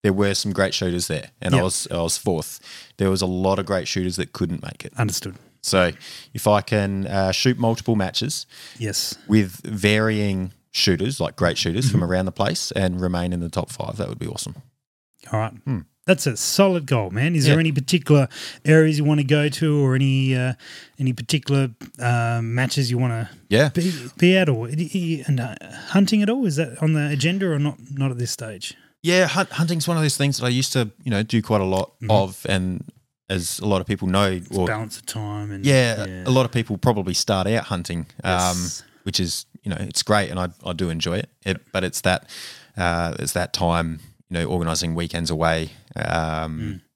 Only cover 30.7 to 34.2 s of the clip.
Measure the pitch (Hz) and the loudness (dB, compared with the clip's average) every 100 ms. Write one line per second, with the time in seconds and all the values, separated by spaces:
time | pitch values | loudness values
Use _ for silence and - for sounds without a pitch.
30.7 | 131 107 - 127 101 107 117 - 107 95 | 0 0 -4 -2 0 2 0 4 2 4
31.7 | 95 - _ 110 104 98 - - 95 92 | 0 -2 _ 2 4 4 -4 -2 0 0
32.7 | 90 - _ _ _ _ 95 85 - 104 | -4 -8 _ _ _ _ -4 -2 -4 0
33.7 | 98 90 104 95 95 | 0 0 -2 2 2